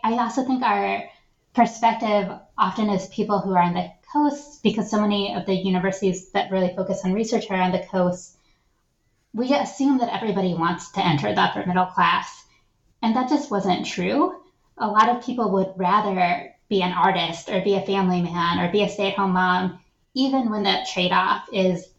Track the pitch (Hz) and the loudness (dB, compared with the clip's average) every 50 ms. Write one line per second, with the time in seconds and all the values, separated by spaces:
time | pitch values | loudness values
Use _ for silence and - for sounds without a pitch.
0 | - 226 226 247 247 233 - - 254 262 254 254 247 226 202 202 196 196 196 - | -2 0 0 0 0 -2 -2 -2 0 0 0 0 0 0 0 0 0 0 -2 -4
1 | - - - _ _ _ _ _ _ _ - 247 233 226 - - 233 233 226 226 | -6 -10 -18 _ _ _ _ _ _ _ 2 2 2 2 2 0 2 2 2 2
2 | 240 214 208 208 190 180 - - - _ _ - 196 190 - - 214 208 202 185 | 0 0 2 2 0 -2 -6 -12 -16 _ _ 0 0 0 0 0 0 0 0 -2
3 | - - - - 202 - 208 190 180 196 190 175 175 175 175 180 180 - - _ | -4 -4 -4 -4 -2 0 0 0 0 2 2 2 2 2 2 -2 -4 -6 -10 _
4 | _ - - 294 294 294 277 - - - - - - 214 - 226 196 - 214 214 | _ -4 0 2 2 2 0 -2 -8 -16 -6 -2 0 0 0 0 -2 -2 0 0
5 | 208 208 202 202 202 202 - 196 - 202 190 180 185 196 185 180 170 196 185 - | 2 2 0 0 -2 -2 -4 -4 -2 -2 0 0 2 0 0 2 0 0 -2 0
6 | 208 190 175 - - - - 202 - 190 190 190 185 175 - - 180 - 190 - | 0 0 -2 -2 -6 -4 -2 -2 -2 0 0 0 0 0 0 -2 -4 -4 -4 -2
7 | - 185 185 214 226 226 240 220 - - 190 185 185 185 180 185 - - - 190 | -2 0 0 0 0 0 0 -2 -2 -2 0 0 2 2 0 -2 -4 -2 0 0
8 | 180 180 180 - - - _ _ _ _ _ _ _ _ _ _ _ _ _ _ | 0 0 0 -4 -8 -16 _ _ _ _ _ _ _ _ _ _ _ _ _ _
9 | _ _ _ _ _ _ - 214 254 254 285 285 - - - - 269 285 269 254 | _ _ _ _ _ _ -6 -4 0 2 2 2 0 -2 -2 0 2 2 2 2
10 | 240 226 196 - 226 214 185 190 185 180 165 160 165 175 180 - - - - 196 | 2 -2 -2 -4 -2 -2 0 0 0 0 0 0 0 0 -2 -4 -8 -8 -2 0
11 | 190 185 156 143 202 208 - 196 185 - - - - 180 180 185 185 - - 185 | 2 2 2 2 0 0 0 0 0 0 -2 -4 -4 0 0 0 0 0 2 0
12 | 175 170 180 196 196 - - - - _ _ _ _ _ _ _ _ _ _ - | 2 2 2 0 -2 -6 -10 -18 -20 _ _ _ _ _ _ _ _ _ _ -4
13 | - 220 220 254 254 247 302 277 - - 214 196 190 190 180 - - - - - | -2 0 0 2 0 2 0 0 0 0 -2 0 0 0 0 0 -2 -6 -4 -4
14 | 175 190 220 285 330 370 - - - _ _ _ _ _ - - 233 214 208 214 | -2 0 2 2 0 0 -2 -6 -18 _ _ _ _ _ -10 -6 -4 0 4 4
15 | 226 233 247 240 - 254 247 247 226 196 190 190 190 190 - 180 185 175 196 - | 4 4 2 0 -2 -6 -4 -2 -2 0 2 0 0 -2 -2 -2 0 2 2 2
16 | - 202 190 185 180 175 175 175 - - - _ _ - 214 190 180 180 180 175 | 2 0 0 0 0 0 0 -2 -6 -12 -18 _ _ -2 -2 0 0 0 0 2
17 | 165 190 185 175 170 170 165 - - - - 185 180 202 196 185 - - 196 196 | 2 2 2 0 -2 -4 -6 -8 -6 -4 -4 -2 0 0 0 0 0 -2 0 0
18 | 190 185 180 180 175 165 170 175 170 170 175 180 175 175 - 208 202 190 - - | 2 2 0 0 -2 -2 -2 -2 -2 0 0 0 0 0 2 2 0 0 -2 -2
19 | 196 196 196 - 196 190 180 180 185 185 180 180 185 180 - - _ _ _ _ | -4 -2 -2 0 0 0 2 2 2 2 2 2 0 -2 -4 -8 _ _ _ _
20 | _ _ - 262 269 269 269 254 233 220 208 208 196 196 185 180 - - - 190 | _ _ -2 0 0 2 2 0 0 0 -2 0 0 0 0 0 -2 -4 -4 -2
21 | 180 175 185 185 180 175 170 - - - - 196 185 185 180 - - - _ | 0 2 2 2 2 2 0 -2 -6 -6 -2 0 2 2 0 -2 -6 -12 _